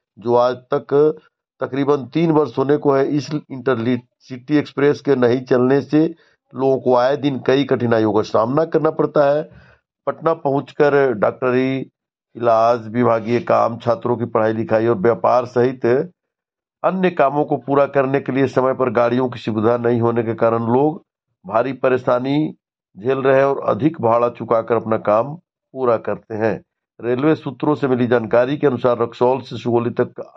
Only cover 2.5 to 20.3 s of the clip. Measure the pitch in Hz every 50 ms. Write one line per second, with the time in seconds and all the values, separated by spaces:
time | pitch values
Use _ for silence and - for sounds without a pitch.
2.5 | - - 135 135 147 147 147 147 139 135 135 - 143 147 131 - 151 151 - _
3.5 | 135 131 120 131 131 113 113 120 127 123 123 _ _ _ _ - 131 123 123 -
4.5 | 151 147 143 - - - 139 143 147 139 - 143 139 131 123 120 120 131 127 -
5.5 | 131 123 123 127 135 143 131 127 147 151 160 165 165 - _ _ _ _ _ _
6.5 | - 123 131 135 135 127 127 127 127 123 123 131 143 139 123 147 135 120 120 -
7.5 | 131 139 143 135 135 113 120 117 117 113 110 107 98 110 104 - - 107 110 117
8.5 | 135 151 165 160 - 156 147 156 156 - - 147 - 151 143 139 143 151 156 -
9.5 | - - - - _ _ _ _ _ _ _ - - - 147 160 165 165 165 143
10.5 | 135 139 123 - - - 147 147 139 143 139 135 120 104 - 117 117 - - 127
11.5 | 123 127 131 131 135 131 127 - _ _ _ _ _ _ _ _ _ 113 117 120
12.5 | 113 110 113 117 120 123 110 110 107 123 123 113 113 113 104 110 120 120 - -
13.5 | 113 110 113 113 117 113 - 120 117 117 - 127 120 120 120 113 - 113 110 110
14.5 | 113 110 113 110 110 110 110 117 120 98 92 117 113 - - 113 117 123 123 117
15.5 | - 123 120 127 131 - - 117 120 135 165 180 - _ _ _ _ _ _ _
16.5 | _ _ _ _ _ _ - 156 180 190 185 180 170 165 147 135 139 147 151 151
17.5 | 151 131 - - 139 139 143 135 - 139 135 131 135 139 - - 127 135 139 127
18.5 | 127 131 127 131 131 127 131 127 107 117 120 120 120 127 131 123 123 117 - 120
19.5 | 107 110 107 113 120 120 120 120 123 120 113 117 117 120 117 113